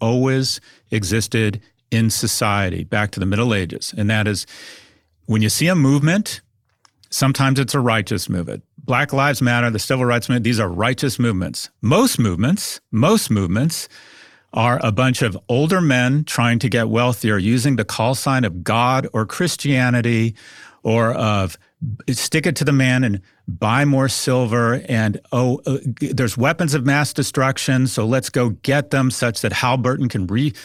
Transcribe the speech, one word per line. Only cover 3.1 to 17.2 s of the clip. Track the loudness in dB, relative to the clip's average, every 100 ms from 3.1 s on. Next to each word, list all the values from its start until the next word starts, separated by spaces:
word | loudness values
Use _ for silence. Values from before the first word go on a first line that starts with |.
to | -2
the | -2
Middle | 0 0
Ages. | 0 -2 -6 -10 -4
And | 0
that | 2 0
is, | -2 -6 -16 -20 -20 -20 _ _ _ -2
when | 0
you | 2
see | 0 0
a | 2
movement, | 4 4 2 0 -2 -8 _ _ _ _ _ _ -10
sometimes | -2 0 2 2 2
it's | 0 0
a |
righteous | 2 2 0 -4 -2
movement. | -4 -4 -10 -14 -12
Black | -2 0 0
Lives | 0 0 2
Matter, | 2 2 0
the | -2
civil | -2 0
rights | 2 0 0
movement, | 0
these | 0 0
are | 0
righteous | 0 -2 0 -2 0
movements. | 0 0 -4 -8 -14 _
Most | 2 4 4 2
movements, | 0 0 0 0 -4 -12 _
most | 0 4 2 2
movements | 0 2 0 0 -2 -10 -18 -20 -20 -20 _ _
are | 0 2 2
a | 0
bunch | 2 2 2
of | -2 -2 -2
older | 0 2 2
men | 2 2 2 0
trying | -2 0 2 2
to | 0
get | 0 0
wealthier | 2 0 0